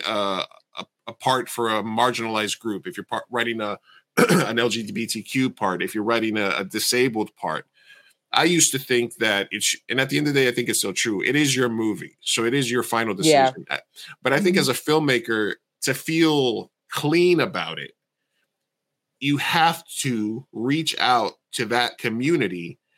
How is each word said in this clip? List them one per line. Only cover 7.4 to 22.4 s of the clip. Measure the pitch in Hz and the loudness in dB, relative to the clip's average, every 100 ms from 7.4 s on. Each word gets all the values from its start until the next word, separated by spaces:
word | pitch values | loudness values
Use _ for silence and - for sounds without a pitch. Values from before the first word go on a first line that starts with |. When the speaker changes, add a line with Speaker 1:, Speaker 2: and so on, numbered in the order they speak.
| 87 78 - _ _ - _ _ - | -6 -6 -10 _ _ -20 _ _ -2
Speaker 1:
I | 127 | 2
used | 165 170 - | 4 4 2
to | 131 | 0
think | - 120 117 - | 0 0 0 -2
that | 110 98 95 | 0 0 -2
it | 104 | -2
sh-, | - - - | -2 -2 -4
and | 123 | -2
at | 139 | 0
the | 147 | 0
end | 147 | 2
of | |
the | 139 | 2
day, | 127 | 2
I | |
think | 123 117 | 0 -2
it's | - | -2
so | 101 | -2
true. | - 117 98 | -2 -2 0
It | - 147 | 0 2
is | 143 | 2
your | 127 123 | 2 0
movie. | 113 110 95 - _ | 0 -2 -2 -8 _
So | - - | -4 0
it | 117 | 0
is | 139 120 | 0 0
your | 120 | -2
final | 113 113 110 95 | 0 0 0 0
Speaker 2:
Yeah. | 156 143 131 | 4 6 4
Speaker 1:
decision. | 113 - | 0 -8
Uh, | 67 - - - - | -8 -8 -20 -20 -4
but | 127 | 0
I | 139 | 2
think | 190 185 | 4 4
Speaker 3:
Mm-hmm. | |
Speaker 1:
as | 131 | 2
a | |
filmmaker, | 120 151 156 143 120 113 110 101 - _ - | 0 2 2 4 0 0 -2 -2 -4 _ -6
to | 139 | -4
feel | 135 - 160 160 147 127 101 - _ - | -4 -2 2 4 4 2 -2 -6 _ -10
clean | - 147 170 180 165 | -4 0 4 4 4
about | 107 90 82 78 | 0 -2 -6 -8
it, | 71 _ _ _ _ _ _ _ _ _ _ _ _ - | -12 _ _ _ _ _ _ _ _ _ _ _ _ -6
you | 139 139 | -2 0
have | - 170 165 165 - - | 0 2 2 0 -8 -6
to | 135 113 107 117 - | -2 -2 -2 -6 -10
reach | 110 123 156 151 - | -6 0 0 -2 0
out | 123 120 101 - _ | 2 2 0 -6 _
to | - 110 | -6 -2
that | 120 120 - | 0 -2 -4
community | 120 113 139 165 | -4 -2 0 2